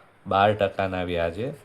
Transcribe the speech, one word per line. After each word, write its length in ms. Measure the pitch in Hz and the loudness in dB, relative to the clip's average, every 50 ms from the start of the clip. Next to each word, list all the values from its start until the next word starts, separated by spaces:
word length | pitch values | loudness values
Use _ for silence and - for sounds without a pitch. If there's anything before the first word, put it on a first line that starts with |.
| - _ _ _ - | -20 _ _ _ -4
બાર 240 | 104 95 98 101 107 104 | 0 2 4 4 4 4
ટકાના 520 | 101 101 95 - - 98 95 95 90 90 87 | 2 0 -2 0 -2 -4 -2 -2 -4 -4 -2
વ્યાજે 380 | 87 85 82 85 80 92 120 143 160 - | -2 -2 -2 -2 -4 -6 -8 -10 -10 -14